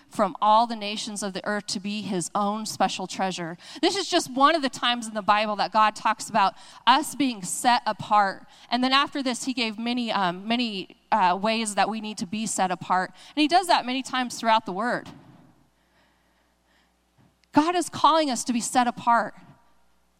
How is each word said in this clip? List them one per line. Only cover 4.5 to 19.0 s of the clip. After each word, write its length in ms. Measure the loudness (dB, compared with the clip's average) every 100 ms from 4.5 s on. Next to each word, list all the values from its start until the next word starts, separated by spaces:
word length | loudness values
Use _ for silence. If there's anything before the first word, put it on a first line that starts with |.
| 2
of 80 |
the 60 | -2
times 380 | -2 -2 -2 -4
in 60 |
the 80 | -6
Bible 340 | 2 2 2 -2
that 140 | 0
God 240 | 4 4 2
talks 320 | -2 -2 -2
about 280 | 2 2 0 -20 -2 4
us 260 | 4 2
being 300 | -2 -2 -2
set 400 | -8 0 2 2 0
apart. 640 | -6 2 4 4 -2 -14 -20 -4
And 120 | 0
then 100 | 2
after 280 | 2 2 -2
this, 220 | -4 -4
he 100 | -4
gave 240 | -2 -4 -4
many, 340 | -4 -2 -2
um, 360 | 0 0 -2 -4
many, 500 | -2 -2 -4 -10 -14 -2
uh, 260 | 2 4 2
ways 360 | 0 0 -2 0
that 120 | 0
we 140 | 0
need 160 | -6 -8
to 80 | -6
be 220 | -4 -4
set 240 | -2 -2
apart. 400 | -2 -2 -2 -2 -8 -8 0
And 60 |
he 60 | 2
does 200 | 2 4
that 180 | 2 2
many 160 | -6
times 380 | -4 -4 -4 -2
throughout 260 | 2 2 2
the 80 |
word. 360 | -4 -2 -4 -6 -20 -20 -20 -20 _ _ _ _ _ _ _ _ _ _ _ _ _ _ _ _ _ _ _ _
God 220 | 2 2 0
is 140 | -4
calling 420 | 2 4 4 0
us 120 | -2 -2
to 80 |
be 80 | -4
set 260 | 0 0 0
apart. 480 | 0